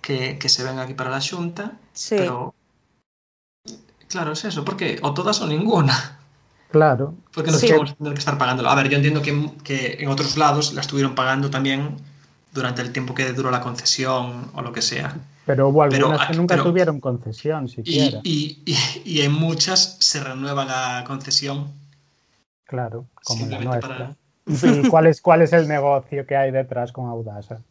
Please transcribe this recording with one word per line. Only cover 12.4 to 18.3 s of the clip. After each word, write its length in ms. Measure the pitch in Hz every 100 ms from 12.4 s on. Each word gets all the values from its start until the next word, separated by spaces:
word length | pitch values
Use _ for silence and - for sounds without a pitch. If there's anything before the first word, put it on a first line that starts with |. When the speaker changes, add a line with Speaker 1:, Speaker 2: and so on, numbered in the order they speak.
| _
Speaker 1:
durante 300 | 135 127 123
el 100 | 123
tiempo 220 | 139 123
que 180 | 120 131
duró 180 | 127 127
la 100 | 123
concesión 880 | 123 120 - - 131 127 123 120 139 147
o 60 |
lo 100 | 120
que 100 | -
sea. 340 | - - 139 - - _ -
Speaker 3:
Pero 220 | 135 139
hubo 140 | 143 147
Speaker 1:
Pero 160 | 139 147
Speaker 3:
algunas 140 | 151
Speaker 1:
aquí, 100 | 139
Speaker 3:
que 40 | 160
nunca 180 | 175 175
Speaker 1:
pero 80 |
Speaker 3:
tuvieron 360 | 160 175 175 147
concesión, 680 | 135 120 113 110 151 156 127
Speaker 1:
y, 40 |
Speaker 3:
siquiera. 500 | - 113 147 135 107
Speaker 1:
y, 380 | 175